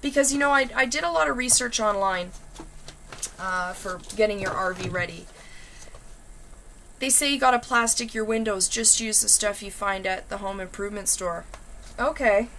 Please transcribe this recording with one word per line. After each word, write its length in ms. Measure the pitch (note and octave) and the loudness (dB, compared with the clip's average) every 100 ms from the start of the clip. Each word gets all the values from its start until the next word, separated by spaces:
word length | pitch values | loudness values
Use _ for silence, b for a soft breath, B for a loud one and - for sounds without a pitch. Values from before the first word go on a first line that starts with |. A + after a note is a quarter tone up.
Because, 320 | C#4+ C#4 C#4 | 0 2 4
you 60 | C#4 | 4
know, 120 | C#4+ | 4
I, 180 | C#4 C4+ - | 4 2 0
I 100 | C4 | 0
did 180 | C#4 | 0
a 80 | E4+ | 0
lot 180 | E4 D4+ | 2 0
of 80 | B3+ | 0
research 420 | B3 - B3 A#3 | 2 2 2 0
online, 520 | G#3+ G3+ G3 F#3 F3+ - - - - - - - - - - - | 2 2 0 0 -6 -12 -16 -16 -16 -14 -16 -18 -18 -10 -10 -6
uh, 340 | F#3+ F#3 F3+ | -4 -2 -2
for 280 | F#3 G3 F3+ - G3+ | -4 -6 -8 -8 2
getting 240 | G#3+ G3+ | 2 2
your 120 | F#3+ | -2
R 220 | - F#3 | 0 -2
V 160 | F#3 F#3 | -2 -4
ready. 380 | F3 F3 E3+ - B B B B B B B - - - - - - - - - - | -4 -4 -8 -16 B B B B B B B -16 -18 -18 -18 -18 -18 -18 -20 -20 -6
They 120 | C4 | 2
say 200 | B3+ C#4+ | 4 4
you 80 | C#4 | 4
gotta 200 | C4 A#3+ | 4 4
plastic 560 | - A#3+ A3+ - A#3 A3+ | 2 2 2 0 -2 -4
your 100 | A3 | 0
windows, 420 | A3+ A3 G3 F#3 | 0 0 0 0
just 320 | A#3 A3 - | 2 4 4
use 220 | A3+ G#3+ | 4 2
the 80 | G#3+ | 4
stuff 320 | - G#3 G3+ | 4 4 -2
you 80 | G3+ | -8
find 380 | - G3 F#3+ F#3+ | -4 -2 -2 -2
at 220 | F#3 - | -4 -6
the 80 | G3 | -8
home 220 | G3 G3 | -6 -6
improvement 480 | F#3 F#3 G3+ G#3 F#3+ | -10 -8 -6 -4 -2
store. 380 | - F3+ E3+ - - - - - - | 0 0 -6 -10 -16 -16 -16 -14 -2
Okay. 480 | C4 D#4 B3 G3+ A#3+ | 0 2 4 4 4